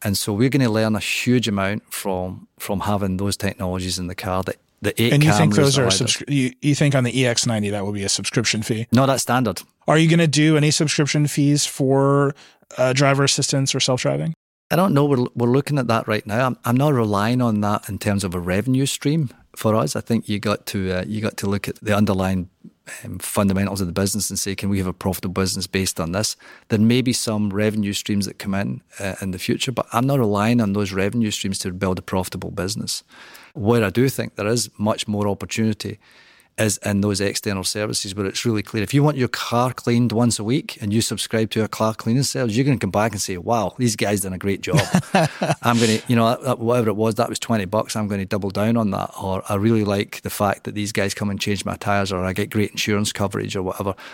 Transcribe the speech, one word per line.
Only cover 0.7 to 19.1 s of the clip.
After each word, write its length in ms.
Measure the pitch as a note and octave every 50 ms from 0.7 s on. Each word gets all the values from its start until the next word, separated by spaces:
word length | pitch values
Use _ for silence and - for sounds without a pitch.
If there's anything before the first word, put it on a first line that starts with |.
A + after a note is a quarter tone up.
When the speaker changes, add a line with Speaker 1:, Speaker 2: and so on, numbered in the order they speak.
Speaker 1:
learn 240 | G#2+ A2 A2 A2 A2
a 60 | G2+
huge 480 | - - - - - B2 B2 B2 A2+ A2+
amount 440 | G2+ G2 F#2+ G2 G#2 A2+ - _
from, 540 | - - - G#2 F#2 F2+ F2+ F#2 F#2+ G2+ - - _ -
from 200 | - - G#2 F#2+
having 360 | - G#2 G#2 G2 G2+ F#2+ F#2
those 200 | F#2 G2+ G2+ F#2+
technologies 640 | - - G2 - - F#2+ F2+ F2+ F#2 F#2 F#2 F2+ F#2
in 80 | F2+
the 80 | F2 F2
car, 300 | - - G2 F#2 F#2+ F#2
the, 100 | - - - _ _ _ _
the 200 | - G#2 - -
eight 100 | A2+ A#2+
Speaker 2:
And 120 | - C#3+ D3
you 80 | D#3
think 220 | - - - - -
Speaker 1:
cameras, 200 | - D3 C#3 C3
Speaker 2:
those 40 | C#3+
are 40 | B2+ A#2
Speaker 1:
the 140 | - - C3
lidar. 20 |
Speaker 2:
subscri-, 260 | A2 - - - -
you, 200 | D3 C#3 B2+ B2+ - -
you 140 | - D3 C#3
think 180 | - D#3 C#3+ C#3
on 80 | C3+
the 160 | B2 A#2+ A2+ C3
E 60 | C3
X 180 | A#2+ A#2+ - -
ninety 260 | B2 A2+ G#2+ G#2 G2+
that 140 | G2+ G#2 G2
will 80 | G2+
be 120 | G#2 G2+ G2
a 40 | G2
subscription 540 | - - G2+ - - B2+ G#2+ - - G#2+
fee? 240 | A2 - A#2 A2 A2+ -
Speaker 1:
No, 140 | - A#2+ C3+
that's 160 | B2+ C3+ A#2 -
standard. 380 | - A#2+ B2+ B2+ G#2+ F2+ - - _ _ _ _ -
Speaker 2:
Are 100 | D3+ D#3
you 100 | E3 D#3+
gonna 200 | E3 E3+ E3+ D#3
do 280 | C3+ D3 D3+ D#3 D#3
any 140 | D3+ D3 D3
subscription 560 | C3 - E3 C#3+ - - D3+ C#3 - D3+ D3
fees 400 | C#3 - - C#3+ C#3+ D3 D3 -
for, 720 | - - - C#3+ C3 C3+ C3+ C#3 C#3 C#3 C#3+ C#3+ C#3 C#3 - - - _ _ _ - - -
uh, 140 | B2+ B2+
driver 320 | B2+ C3 D3 C#3 C#3 C3+ C#3
assistance 500 | C3+ - - C3+ - - C#3 C3+ - -
or 60 | C3+
self-driving? 520 | - - B2+ B2 - C#3+ C#3 C#3+ D#3 E3 D#3+ - _ _ _ _ _ _
Speaker 1:
I 60 | -
don't 200 | D#3+ F#3 G3 D3+
know. 100 | C#3 D3
We're, 220 | D3 C#3+ B2 B2 - -
we're 100 | - A#2+
looking 320 | A#2+ B2 C#3 C#3+ - D3 C#3+
at 80 | B2
that 220 | A2+ A2+ A2+ - -
right 180 | G#2+ G#2 -
now. 180 | G#2 G2+ A#2 C3
I'm, 140 | B2+ A#2 - -
I'm 120 | A#2+ A#2+
not 160 | B2+ C#3 D#3
relying 480 | C#3+ B2 A2+ G#2 G#2 G2 G2+ A2+ B2 B2+
on 200 | B2 A#2 G#2+ G#2
that 280 | G#2 G#2 G#2 - - -
in 120 | G2 F#2
terms 240 | - G#2 G2+ G2+ G2
of 100 | F#2+ F2
a 60 | F2+
revenue 440 | F2 F2+ F2+ G2+ G#2+ C3 B2+ C3 C3+
stream 460 | C3+ - - - C#3+